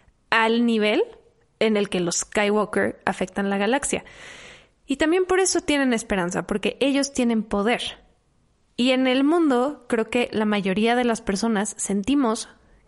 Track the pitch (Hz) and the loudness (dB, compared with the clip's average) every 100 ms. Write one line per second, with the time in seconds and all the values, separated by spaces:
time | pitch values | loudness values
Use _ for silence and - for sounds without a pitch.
0 | _ _ - 226 226 233 233 226 208 233 | _ _ 0 2 4 2 2 2 2 0
1 | 466 - _ _ _ - 220 208 202 185 | -2 -6 _ _ _ -2 0 2 0 -2
2 | 175 - - - 208 208 208 202 202 - | -2 -4 -4 -2 0 2 0 0 -2 -2
3 | - 190 185 - 196 196 202 262 - - | -6 -4 -6 -4 -2 -2 0 -2 -2 -6
4 | - - - - - - _ _ - 269 | -8 -20 -20 -20 -20 -20 _ _ -6 -2
5 | 311 359 370 370 370 349 - 285 269 226 | 2 2 2 2 2 0 0 0 2 0
6 | - 202 175 185 180 202 202 - 269 277 | -2 -4 -2 -4 -4 -4 -4 -2 0 0
7 | 269 277 240 226 214 202 202 247 - - | -2 -2 0 0 -2 -2 0 -2 -4 -14
8 | - _ _ _ _ _ _ - 247 254 | -20 _ _ _ _ _ _ -2 0 2
9 | 262 254 277 339 320 247 254 294 - 226 | 2 2 4 4 4 2 0 -4 -4 -2
10 | 220 247 240 208 214 208 190 185 226 240 | 0 -2 -2 -2 0 0 0 0 2 2
11 | 247 220 - 196 226 214 208 - - 196 | 2 0 -2 -2 0 0 -2 -4 -4 -4
12 | 202 285 247 - - - _ _ | 0 2 2 -2 -6 -18 _ _